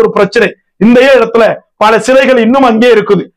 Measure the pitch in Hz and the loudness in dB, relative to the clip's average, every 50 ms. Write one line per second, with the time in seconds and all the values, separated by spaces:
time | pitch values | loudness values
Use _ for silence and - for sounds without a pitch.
0 | 226 196 - 220 202 196 - 233 214 - - _ _ _ _ - 190 226 240 247 | 0 0 0 -2 -4 -2 -2 -2 -4 -4 -6 _ _ _ _ -2 0 2 2 2
1 | 254 277 269 240 226 226 - 226 220 190 151 - _ _ _ - 208 214 226 214 | 2 2 2 0 0 0 -2 0 0 0 -2 -6 _ _ _ -4 -2 0 0 -2
2 | 214 - 262 262 269 262 262 240 226 220 254 277 269 247 220 220 247 247 226 214 | -2 0 0 0 2 0 0 0 0 0 0 0 0 0 0 0 2 2 2 0
3 | 196 - 202 175 - - _ | 0 -2 -2 -4 -4 -8 _